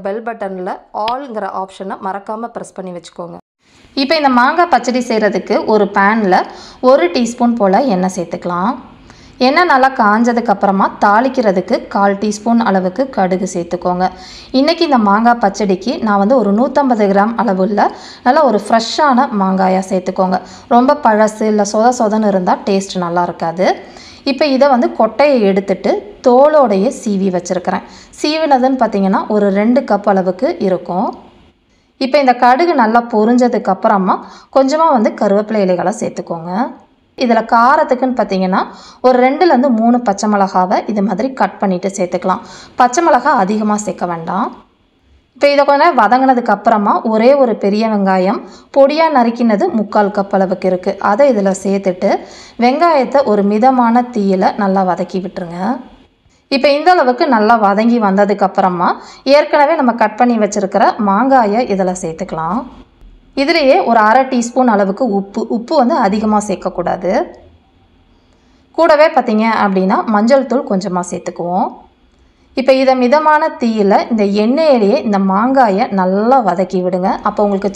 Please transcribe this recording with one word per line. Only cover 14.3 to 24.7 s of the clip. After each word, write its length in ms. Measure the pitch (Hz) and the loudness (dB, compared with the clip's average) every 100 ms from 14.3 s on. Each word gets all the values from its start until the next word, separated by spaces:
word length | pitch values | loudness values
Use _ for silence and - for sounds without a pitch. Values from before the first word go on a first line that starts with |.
| - - 262 | -20 -4 0
இன்றைக்கி 240 | 294 339 330 | 0 0 0
இந்த 120 | 254 202 | 2 2
மாங்காய் 300 | 202 233 240 | 2 2 2
பச்சடிக்கு 500 | 196 - 208 180 233 302 226 | 0 -2 -2 -2 -4 -4 -2
நான் 140 | 202 | 0
வந்து 120 | 196 269 | 2 2
ஒரு 80 | 202 202 | 2 0
நூற்றம்பது 480 | 277 285 277 226 202 | 0 0 0 0 2
கிராம் 240 | 196 214 233 | 2 0 -2
அளவுள்ள 400 | 254 190 185 202 302 - - - | -2 0 0 0 -2 -4 -18 -4
நல்ல 140 | 247 294 285 | 0 2 2
ஒரு 120 | 208 | 0
ஃப்ரெஷ்ஷான 600 | - 226 226 - 302 247 277 214 | 0 -2 -2 0 2 2 0 -2
மாங்காயாக 420 | 190 190 190 185 190 | -2 0 0 0 -2
சேர்த்துக்கோங்க. 480 | 185 185 185 185 185 - - - | -4 -4 -2 -2 -2 -6 -18 0
ரொம்ப 220 | 240 262 294 | 2 2 2
பழசு 400 | 240 214 214 208 214 | 2 2 0 0 -2
இல்லை 140 | 214 202 | 0 0
சொத 200 | 214 233 247 | 2 0 2
சொதன்னு 300 | 220 214 214 | -2 0 0
இருந்தால் 320 | 196 185 269 - | 0 0 -2 0
டேஸ்ட் 260 | 190 190 185 | -2 -2 -6
நல்லா 180 | 170 175 175 | -4 -2 -4
இருக்காது. 400 | 170 165 170 220 392 - - - - 277 | -4 -6 -2 -2 -2 -10 -20 -20 -8 -6
இப்போ 160 | 269 311 262 | -2 0 2
இதை 120 | 285 | 2